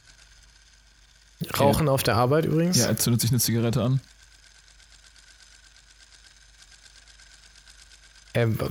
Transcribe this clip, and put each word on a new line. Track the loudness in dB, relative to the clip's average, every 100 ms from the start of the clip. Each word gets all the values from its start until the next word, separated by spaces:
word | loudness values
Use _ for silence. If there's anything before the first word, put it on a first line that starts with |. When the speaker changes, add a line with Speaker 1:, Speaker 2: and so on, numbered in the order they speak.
| -20 -20 -20 -20 -20 _ _ _ _ _ _ _ _ _
Speaker 1:
Okay. | -8 0
Speaker 2:
Rauchen | 2 2 0
auf | 0
der | 0 2
Arbeit | 2 2 0
übrigens? | 0 0 0
Speaker 1:
Ja, | 0
er | 0
zündet | 0 0
sich | 0
eine | 0
Zigarette | 0 -2 -2 0
an. | 0 -2 -4 -16 -20 -20 -20 -20 -20 -20 -20 -20 -20 -20 -20 -20 -20 -20 -20 -20 -20 -20 -20 -20 -20 -20 -20 -20 -20 -20 -20 -20 -20 -20 -20 -20 -20 -20 -20 -20 -20 -20 -20 -20 -6
Speaker 2:
Ähm, | -2 0 -2 -4